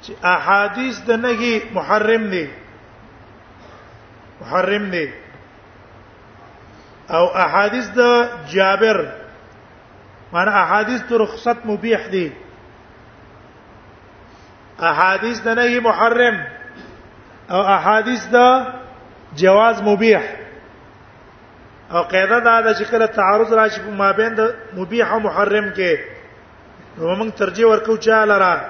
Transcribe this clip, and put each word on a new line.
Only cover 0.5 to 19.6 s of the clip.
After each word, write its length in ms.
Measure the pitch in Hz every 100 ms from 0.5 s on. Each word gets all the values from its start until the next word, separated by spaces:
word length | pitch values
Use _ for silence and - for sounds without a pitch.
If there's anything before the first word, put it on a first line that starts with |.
| 196 208 214 262 208 185
د 40 |
نهي 420 | 226 247 233 240 220 -
محرم 560 | 185 151 208 214 226 214
دي، 180 | 180 147 - - - - - - - - - - - - - - - - - - -
محرم 480 | 131 160 180 208 202
دي. 180 | 175 147 - - - - - - - - - - - - - - - - - - - -
او 160 | 160 175 185
احادیث 500 | 175 165 208 247 220 190
د 20 | 240 240 240 - 151
جابر، 440 | 175 190 190 220 202 151 - - - - - - - - - - - -
معنی 180 | 170 196 202
احادیث 400 | 170 202 214 247 -
د 120 | 233
رخصت 440 | 214 - 240 233 226
مبیح 420 | 208 214 220 -
دي، 160 | 190 165 127 - - - - - - - - - - - - - - - - - - - - - - - -
احادیث 600 | 165 151 180 190 220 226
د 40 | 226 226
نهي 200 | 240 240
محرم 580 | 233 180 226 240 240 202 151 - - - - - - - - - -
او 120 | 180 196 196
احادیث 460 | 170 214 220 247 -
د 60 | 240 247 254 254 - - - - - - 147
جواز 400 | 185 196